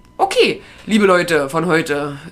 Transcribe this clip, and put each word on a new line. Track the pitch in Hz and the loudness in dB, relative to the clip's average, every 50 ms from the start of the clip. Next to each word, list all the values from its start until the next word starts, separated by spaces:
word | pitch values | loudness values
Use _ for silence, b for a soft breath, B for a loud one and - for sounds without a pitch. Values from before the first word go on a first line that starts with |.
| - - _ - | -20 -14 _ -4
Okay, | - 392 - 508 415 233 156 - B B B B B - | -4 -2 0 2 0 0 0 -4 B B B B B -2
liebe | 202 220 214 | 0 2 4
Leute | 190 185 175 175 175 170 151 143 135 | 4 4 4 2 2 0 0 0 -2
von | - 165 160 180 | -2 -2 0 0
heute. | 165 165 160 160 147 143 143 147 143 143 - 170 | 0 0 0 0 -4 -4 -6 -8 -10 -12 -16 -14